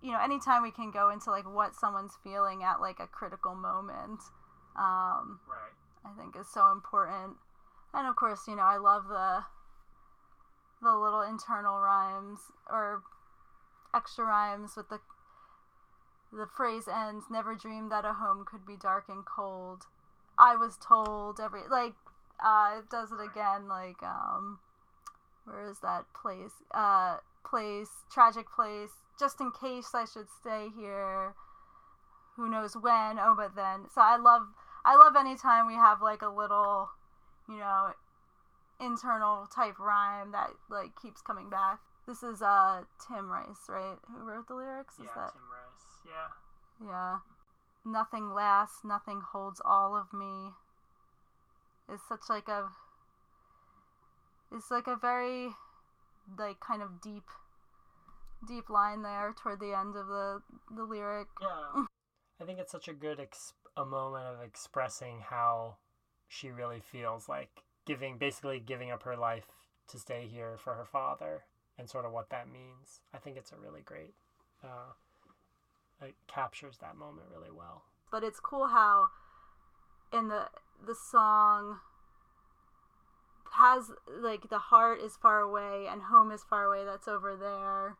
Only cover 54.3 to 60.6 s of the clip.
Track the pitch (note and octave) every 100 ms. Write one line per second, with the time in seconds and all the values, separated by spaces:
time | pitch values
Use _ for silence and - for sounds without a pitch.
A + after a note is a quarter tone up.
54.3 | _ _ A#3 - A#3+ A#3+ B3 B3 B3 B3
55.3 | B3+ B3 G#3+ - _ _ _ _ _ -
56.3 | F#3+ G#3 G3 - G#3+ G3+ F3+ G#3+ G#3 -
57.3 | - - _ _ _ _ _ - - -
58.3 | - A3 A#3+ A3 G#3+ G3+ G#3+ G#3 G3+ G#3
59.3 | A3 A#3 G3+ G#3 G3 G3 G3+ G3 G3+ G3
60.3 | G3 - -